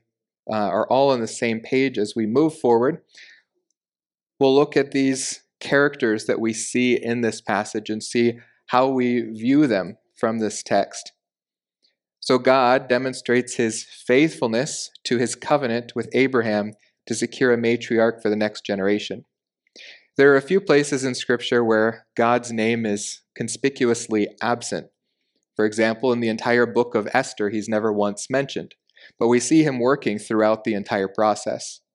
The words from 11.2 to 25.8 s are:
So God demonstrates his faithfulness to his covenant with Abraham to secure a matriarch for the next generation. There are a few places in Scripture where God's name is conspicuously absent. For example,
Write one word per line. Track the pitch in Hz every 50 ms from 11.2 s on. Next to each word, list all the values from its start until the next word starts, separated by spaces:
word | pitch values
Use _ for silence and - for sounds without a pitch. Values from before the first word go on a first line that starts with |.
| _ _ _ _ _ _ _ _ _ _ _ _ _ _ _ _ _ _ _ _
So | - - 131 123
God | 123 131 131 135 127 123 127 135 135 -
demonstrates | 123 123 131 131 127 - - - 120 123 120 120 -
his | - 117 110 110 - -
faithfulness | - - - - - 127 135 156 160 160 - 139 113 110 117 143 156 - - - - _ -
to | _ - 127 117
his | 123 113 -
covenant | - - - 151 147 135 117 113 120 120 117 -
with | 120 110 - -
Abraham | 123 135 127 131 120 113 110 104 104 104 104 104 _ _ _ _ _ _
to | - 113
secure | 110 120 - - - 135 123
a | 120 117
matriarch | 117 117 120 120 117 - 120 113 113 117 - -
for | - 104
the | 107
next | 107 214 107 208 - -
generation. | - 202 196 190 202 208 208 202 - 95 - - _ _ _ _ _ _ _ _ _ _ - - - - - _ _ _
There | - 139 143
are | 139 135
a |
few | 135 - 185 196
places | 196 - 147 147 143 147 147 127 131
in | 127 123
Scripture | - - - 120 120 - - 123 120
where | 120 110 110 110 110 117 123 - _ _ _
God's | - 117 117 120 120 120 117
name | 117 110 110 113 117 117 113
is | 107 104 101 - - - - _ _ _
conspicuously | - 117 113 - - - 139 135 - 127 117 117 113 - - 110 107 104 - - _
absent. | 107 117 120 120 - - 101 82 - - _ _ _ _ _ _ _ _ _ _ _ _ _
For | - 107
example, | 107 107 113